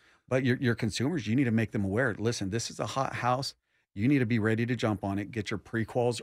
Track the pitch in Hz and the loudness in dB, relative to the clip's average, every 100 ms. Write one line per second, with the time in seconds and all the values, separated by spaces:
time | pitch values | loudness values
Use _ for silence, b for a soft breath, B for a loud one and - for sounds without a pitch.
0 | b b _ 131 131 123 135 113 113 - | b b _ 0 2 2 2 2 0 0
1 | 123 170 107 117 127 110 113 117 98 101 | -2 -2 0 2 4 2 2 0 0 0
2 | 131 92 104 117 98 110 - - 110 135 | 0 0 -2 -2 -4 -4 -6 -6 -6 -4
3 | 135 113 120 127 139 - _ _ _ - | -4 -2 0 0 -2 -10 _ _ _ -2
4 | 113 143 117 120 107 110 117 123 117 104 | 2 4 4 2 2 2 0 0 0 0
5 | 98 98 98 110 98 101 - 113 107 131 | -2 -2 -4 -6 -6 -6 -6 -4 -2 0
6 | 120 113 | 0 -2